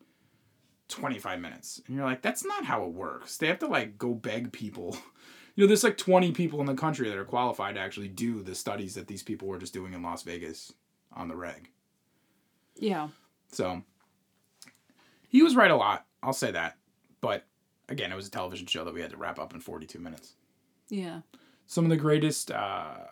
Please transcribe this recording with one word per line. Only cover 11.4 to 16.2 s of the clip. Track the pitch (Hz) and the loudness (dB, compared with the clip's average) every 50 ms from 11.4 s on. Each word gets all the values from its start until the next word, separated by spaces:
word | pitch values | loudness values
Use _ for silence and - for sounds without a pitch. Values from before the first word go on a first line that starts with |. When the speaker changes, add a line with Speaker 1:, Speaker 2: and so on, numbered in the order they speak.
| 87 82 73 78 82 - _ _ _ _ _ _ _ _ _ _ _ _ _ _ _ _ _ _ _ _ - | -8 -10 -10 -12 -18 -20 _ _ _ _ _ _ _ _ _ _ _ _ _ _ _ _ _ _ _ _ -10
Speaker 2:
Yeah. | - 220 208 190 156 151 156 - _ _ _ _ _ _ - | -4 -2 -2 0 -2 -4 -8 -10 _ _ _ _ _ _ -12
Speaker 1:
So, | - - - 90 90 90 - _ _ _ _ _ _ _ _ _ _ _ _ _ _ - - - _ _ _ _ _ _ _ _ _ _ _ | -6 -4 -4 -4 -4 -6 -10 _ _ _ _ _ _ _ _ _ _ _ _ _ _ -20 -20 -20 _ _ _ _ _ _ _ _ _ _ _
he | - - 262 320 | 6 8 10 10
was | 330 254 | 10 10
right | 247 208 180 | 10 10 10
a | 151 | 10
lot. | 120 98 104 98 - - _ _ - | 8 6 4 2 0 -4 _ _ -4